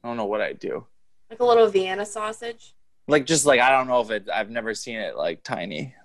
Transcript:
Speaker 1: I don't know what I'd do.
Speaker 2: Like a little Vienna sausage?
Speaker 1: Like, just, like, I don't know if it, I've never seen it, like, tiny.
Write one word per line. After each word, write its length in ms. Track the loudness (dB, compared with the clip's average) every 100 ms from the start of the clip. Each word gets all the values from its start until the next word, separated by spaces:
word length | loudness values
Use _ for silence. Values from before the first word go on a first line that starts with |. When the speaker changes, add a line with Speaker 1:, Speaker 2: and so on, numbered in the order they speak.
Speaker 1:
I 40 | -8
don't 100 | -6
know 80 | -4
what 160 | -2
I'd 180 | -4 -6
do. 260 | -8 -8 -10 _ _ _ -20
Speaker 2:
Like 100 | -2
a 60 | 4
little 220 | 6 6
Vienna 380 | 4 0 -4 -6
sausage? 680 | -6 -8 -8 -12 -12 -20 _ _ _ 0
Speaker 1:
Like, 180 | 2 4
just, 200 | 2 4
like, 140 | 6
I 100 | 6
don't 160 | 4 4
know 140 | 0
if 100 | 0
it, 180 | -4 -4
I've 180 | -4 -4
never 220 | -6 -6 -8
seen 220 | -8 -8
it, 160 | -8 -4
like, 280 | -4 -4
tiny. 520 | -8 -8 -6 -8 -10 -14